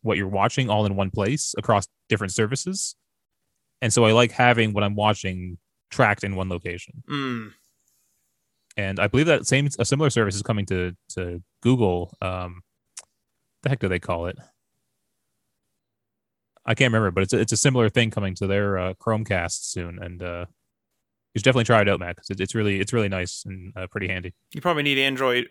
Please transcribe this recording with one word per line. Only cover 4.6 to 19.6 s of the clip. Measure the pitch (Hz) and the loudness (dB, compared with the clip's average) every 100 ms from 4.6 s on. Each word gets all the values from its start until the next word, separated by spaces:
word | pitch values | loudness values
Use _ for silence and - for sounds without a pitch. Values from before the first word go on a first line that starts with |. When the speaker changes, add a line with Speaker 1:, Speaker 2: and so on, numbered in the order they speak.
| 110 | 4
Speaker 1:
what | 101 | 2
I'm | 101 | -2
watching | 104 104 104 95 92 90 87 _ _ _ | 0 0 0 -2 -6 -8 -12 _ _ _
tracked | - 113 104 | 2 2 2
in | 101 95 | -2 -4
one | 95 | -4
location. | 87 90 87 - - - | -6 -8 -10 -12 -18 -10
Speaker 2:
Mm. | 143 135 117 107 - _ _ _ _ _ _ _ _ _ _ _ - | -8 -6 -8 -10 -18 _ _ _ _ _ _ _ _ _ _ _ -6
Speaker 1:
And | 98 98 | -4 0
I | 101 | 2
believe | 127 160 | 4 4
that | 147 - | 2 4
same, | 135 143 - | 2 2 0
a | 117 | 0
similar | 139 151 | 2 2
service | 120 101 98 | 2 0 0
is | |
coming | 104 107 95 | -2 -2 -2
to, | 92 90 90 - | -2 -4 -6 -12
to | - 87 87 - _ | -8 -6 -8 -12 _
Google. | 120 127 104 90 87 - | 0 2 2 0 -4 -8
Um, | 92 92 90 90 - _ _ - - _ _ _ _ _ | -8 -6 -8 -12 -20 _ _ -20 -20 _ _ _ _ _
the | 135 | -4
heck | 117 | -2
do | 95 | 0
they | 90 | -2
call | - 85 87 | -2 -4 -6
it? | - - _ _ _ _ _ _ _ _ _ _ _ _ _ _ _ _ _ _ _ _ _ 120 | -10 -16 _ _ _ _ _ _ _ _ _ _ _ _ _ _ _ _ _ _ _ _ _ -2
I | |
can't | 113 131 | 2 4
remember, | 110 101 | 4 2
but | 87 | 2
it's | 95 | 2
a, | 110 | 2
it's | 113 | 0
a | 113 | 2
similar | 143 127 110 | 2 4 4
thing | 120 113 | 4 0
coming | 110 98 | 0 -4
to | 92 98 | -4 -2
their, | 101 101 95 | 0 0 -2
uh, | 92 | -2
Chromecast | 95 - 110 110 92 85 - | -4 -2 -2 0 -2 -2 -6